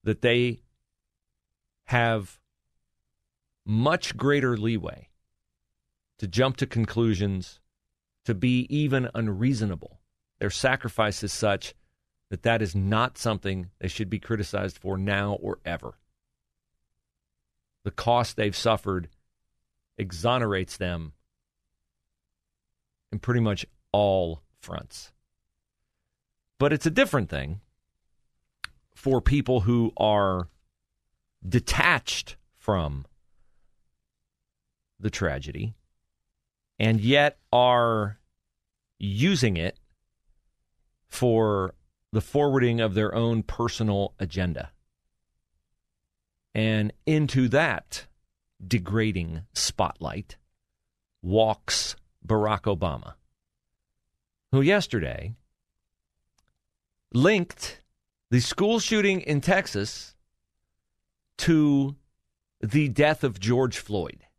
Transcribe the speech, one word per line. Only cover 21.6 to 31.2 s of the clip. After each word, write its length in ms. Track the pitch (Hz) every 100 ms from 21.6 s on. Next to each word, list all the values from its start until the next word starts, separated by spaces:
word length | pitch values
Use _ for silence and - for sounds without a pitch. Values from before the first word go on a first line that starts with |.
| _ _ _ _ _ _ _ _ _ _ _ _ _ _ _
in 80 | 107
pretty 220 | - 120
much 240 | 110 98 - _ _
all 520 | 101 101 95 85 80 _ _
fronts. 500 | - 80 - - - _ _ _ _ _ _ _ _ _ _ _ _ _ _ _
But 140 | 143
it's 140 | 147
a 60 | 165
different 380 | 175 277 139 87
thing 300 | 73 67 95 _ _ _ _ _ _ _ _ _ _ - _ _
for 280 | - 135 127
people 400 | - 143 127 127
who 320 | 101 120 113
are 540 | - 107 104 98 92 85 _ _ _ _ _ _ _